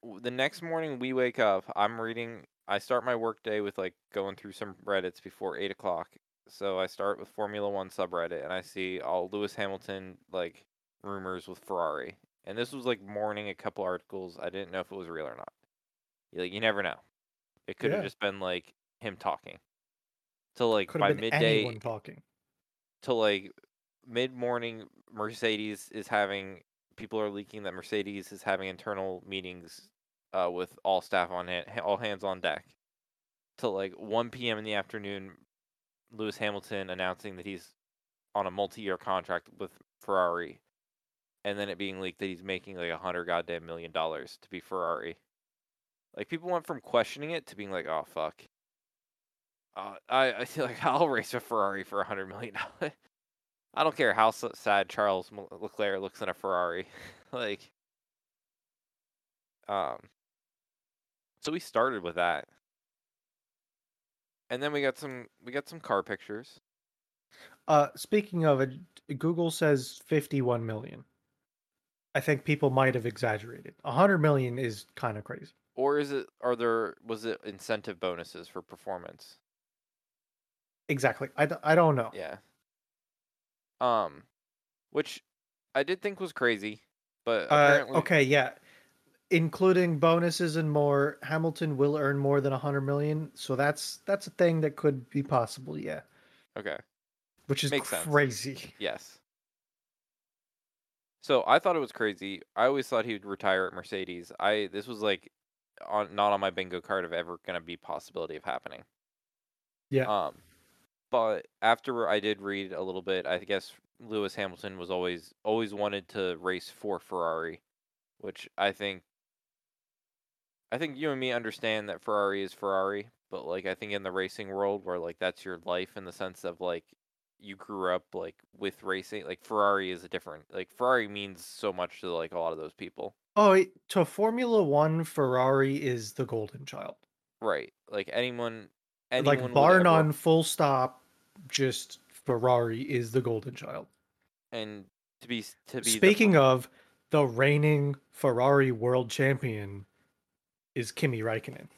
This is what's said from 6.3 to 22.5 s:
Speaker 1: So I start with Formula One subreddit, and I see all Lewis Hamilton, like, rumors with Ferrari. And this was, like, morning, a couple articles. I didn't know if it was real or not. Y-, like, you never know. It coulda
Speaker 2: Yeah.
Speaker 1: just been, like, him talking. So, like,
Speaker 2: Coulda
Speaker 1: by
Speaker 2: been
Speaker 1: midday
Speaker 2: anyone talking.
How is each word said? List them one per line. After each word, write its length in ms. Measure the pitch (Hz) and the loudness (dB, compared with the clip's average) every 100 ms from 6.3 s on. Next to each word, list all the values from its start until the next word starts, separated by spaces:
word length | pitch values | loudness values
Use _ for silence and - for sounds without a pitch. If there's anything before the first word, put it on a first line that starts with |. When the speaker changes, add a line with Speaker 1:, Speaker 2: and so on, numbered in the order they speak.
| _ _ | _ _
Speaker 1:
So 320 | - 101 92 | -8 -4 -2
I 60 | 92 | -4
start 340 | - 101 101 | -2 -4 -4
with 80 | 98 | -8
Formula 400 | - 104 104 101 | -6 -6 -4 -4
One 220 | 98 92 | -4 -8
subreddit, 540 | - 92 87 85 85 | -6 -4 -2 -4 -4
and 100 | 69 | -6
I 80 | 92 | -6
see 400 | 90 - 92 92 | -6 -8 -6 -4
all 280 | 64 90 90 | -2 -2 -2
Lewis 220 | 104 104 - | -4 -6 -4
Hamilton, 600 | 101 98 - 95 95 90 _ | -6 -6 -10 -12 -12 -20 _
like, 320 | 92 85 - _ _ _ _ | -4 -4 -8 _ _ _ _
rumors 440 | 101 98 92 92 82 | -12 -8 -8 -8 -10
with 120 | 87 | -18
Ferrari. 560 | - 92 82 73 62 - _ _ - | -6 -2 0 -2 -8 -14 _ _ -12
And 120 | 104 | -6
this 140 | 120 | -6
was, 140 | 139 123 | -4 -4
like, 160 | 113 | -4
morning, 480 | 98 104 107 104 104 | -6 -6 -4 -4 -8
a 60 | 92 | -8
couple 280 | - - | -8 -4
articles. 540 | 95 90 _ 98 92 85 | -4 -4 _ -12 -12 -10
I 80 | 87 | -8
didn't 200 | 95 95 | -8 -8
know 80 | 95 | -8
if 120 | 87 | -8
it 40 | 95 | -10
was 140 | 87 | -10
real 160 | 82 73 | -8 -8
or 100 | 58 | -10
not. 160 | - _ _ _ _ _ _ _ _ | -16 _ _ _ _ _ _ _ _
Y-, 120 | - | -8
like, 100 | 90 | -6
you 80 | 98 | 0
never 220 | 113 101 | 0 2
know. 180 | 92 62 _ _ _ _ _ _ - | -2 -4 _ _ _ _ _ _ -14
It 120 | - | -4
coulda 180 | 80 190 | 0 0
Speaker 2:
Yeah. 60 | |
Speaker 1:
just 160 | 101 - | -4 -4
been, 200 | 104 98 | -4 -2
like, 360 | 92 90 - _ _ _ | -4 -4 -6 _ _ _
him 180 | 113 90 | -10 -4
talking. 400 | 98 76 - 50 _ _ _ _ _ _ _ _ _ - | -4 -4 -8 -20 _ _ _ _ _ _ _ _ _ 0
So, 140 | 120 | 2
like, 180 | 110 95 | 4 2
Speaker 2:
Coulda 120 | - | 2
Speaker 1:
by 80 | 101 | 2
Speaker 2:
been 80 | - | 4
Speaker 1:
midday 400 | 113 143 113 110 | 2 4 4 4
Speaker 2:
anyone 180 | 107 110 | 2 -4
talking. 420 | 120 110 - 104 _ _ _ | -8 -8 -12 -20 _ _ _